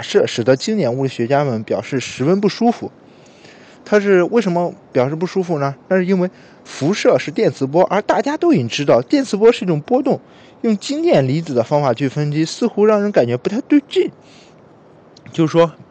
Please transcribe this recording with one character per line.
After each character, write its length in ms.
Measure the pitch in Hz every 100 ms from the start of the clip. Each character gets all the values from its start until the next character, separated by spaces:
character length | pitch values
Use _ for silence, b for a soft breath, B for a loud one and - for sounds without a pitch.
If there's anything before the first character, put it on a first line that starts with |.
设 240 | 117 202 113
使 160 | -
得 120 | 113 131
经 220 | - 214
典 160 | 131
物 100 | 127
理 60 | 135
学 160 | - 117
家 180 | 139
们 200 | 147 113
表 180 | 113 101
示 180 | - 135
十 260 | - - 135
分 140 | 190
不 100 | 202
舒 220 | - 233
服。 200 | - - - - B B B B B B B
他 160 | - 208
是 240 | 202 185
为 180 | 175 233
什 100 | 196
么 220 | 175 175 - -
表 180 | 131 127
示 60 | 160
不 100 | 180
舒 180 | 190
服 160 | 175 156
呢？ 160 | 139 135 -
那 100 | 185
是 80 | 180
因 140 | 190
为 100 | 180 B B B
辐 300 | - - 139
射 240 | 214 254 143
是 100 | -
电 220 | 147 196
磁 140 | - 135
波， 180 | 156 185
而 160 | 190
大 200 | - 190
家 160 | 269 302
都 160 | 349
已 40 | 226
经 100 | 117
知 180 | - 143
道 160 | 120
电 220 | 123 285
磁 120 | 269 196
波 160 | 220
是 140 | 240 185
一 20 |
种 140 | 151
波 200 | - 254
动， 180 | 277 165 B B B B
用 160 | 233 208
经 240 | - 285
典 260 | 339 214 131
离 140 | 151
子 120 | 165
的 100 | 120
方 180 | 113 147
法 120 | 139
去 140 | 117 139
分 240 | 147 147
析， 140 | 147 160
似 220 | - 240
乎 180 | - 214
让 160 | 214
人 100 | 208
感 140 | 208 120
觉 100 | 123
不 140 | 190
太 100 | 208
对 200 | - 294 -
劲。 220 | 370 403 - B B B B - _ _ _ _ - -
就 160 | - 160
是 40 |
说， 200 | 170 165 - -